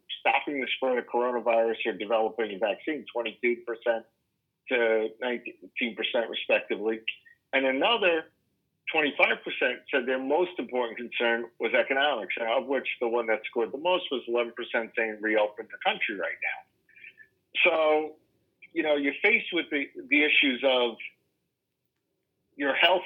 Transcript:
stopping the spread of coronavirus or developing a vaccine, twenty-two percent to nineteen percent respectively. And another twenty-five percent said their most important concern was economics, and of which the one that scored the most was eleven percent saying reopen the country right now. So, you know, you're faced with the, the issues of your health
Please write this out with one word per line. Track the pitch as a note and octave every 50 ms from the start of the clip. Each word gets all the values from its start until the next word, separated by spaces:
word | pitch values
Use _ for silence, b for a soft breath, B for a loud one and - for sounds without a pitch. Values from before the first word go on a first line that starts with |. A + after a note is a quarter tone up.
| _ - - -
stopping | - B2 A#2+ C#3 - D3+ D3 C3+
the | B2 - -
spread | - C3+ C3 B2+ A#2+
of | A#2
coronavirus | - - A#2+ A#2+ B2 A#2+ A#2+ A2 A#2 A#2 A2+ A2+ A2+ A2 - -
or | A#2
developing | G2 F#2 G#2+ G2+ A#2 A2 A2+ A2 - - A2 G#2 G2
a | F#2
vaccine, | A2 G2+ F#2+ - - D#3 D#3 C3+ G#2+ - -
twenty-two | A#2+ A2+ A2 G2 - - A#2+ A#2+ A2+ -
percent | A#2+ A2+ A2+ - - - A2+ - _ _ _ _ _ _ _ _ _ _ _ _ -
to | C3 A#2+ A#2 A2+ A2+ A2 A2 A2 - -
nineteen | B2+ B2 A#2+ A#2 - G#2+ - _ F#2 F#2+ - - B2+ A2+ G2+
percent | A2+ - - - A#2+ A2+ -
respectively. | - - - - A2+ G#2 - - A2+ F#2+ G#2 A2 A2+ A2 - - - - b b b b b _
And | - C3+ C3+
another | C3 C3 C3+ F3 A3 A#3+ A3 G3+ F3 E3 D#3+ D#3+ - _ _ _ _ _ _ _ _ _ _ _ -
twenty-five | - D#3 D3+ C#3 - - F#3 A3+ - - -
percent | D#3+ - - D3 B2+ A#2+ - - -
said | D3 C3+ A#2+
their | B2+ C3 C3
most | C3+ C3+ D3 F3 F3+ F3 - -
important | B2+ A2 B2+ B2+ B2 A2+ G#2 A#2+
concern | A#2+ A2+ - - A#2+ A#2 A#2 A#2 A#2 - _ -
was | B2 A2
economics, | A#2 B2 - - C3+ C3+ C#3+ D3 C3+ A2+ G2 - - -
and | A2+ A2+
of | A#2 C3+ A#2
which | C3 C#3 B2+ B2+ - - -
the | B2 A#2
one | A#2 A#2+ A2+
that | A2+ A2 - - -
scored | - A#2+ A2+ -
the | - C3+
most | D#3 F3+ F#3 F3 - -
was | C#3 A#2+ A2+
eleven | A#2 A#2 A#2+ A#2+ A#2 -
percent | - A2+ - - A#2+ A2+ - -
saying | A#2+ A2+ A2 G#2+ G#2
reopen | G#2+ G#2+ A2 G#2+ G#2 G#2 - - G#2+ -
the | - - - G3
country | - - - A#2 G#2+ F#2
right | E2 E2 - -
now. | - - - - - _ _ _ _ _ B B B B B B B B B B _ _ - - -
So, | F3 E3 D#3+ D#3 D3+ D3+ D#3 D#3 D3+ - _ _ _ _ _ _ _ _ _ - -
you | - E3
know, | D3+ D3+ D3
you're | C#3+ C#3+ C#3+ C#3 -
faced | - G#3 A#3 G#3 - -
with | F3 E3 D#3+ -
the, | D#3 C#3+ C3+ - - - C#3 B2
the | C#3 D3 D3+
issues | D3 - - D3+ C#3 B2 A#2+ C#3
of | C3+ B2+ B2+ A#2+ A#2 A2 - - - - _ _ _ _ _ _ _ _ _ _ _ _ _ _ _ _ _ _ _ _ _ _ _ _ _ _ _ _
your | - C#3+ C#3 C3
health | - E3+ E3+ F#3 - -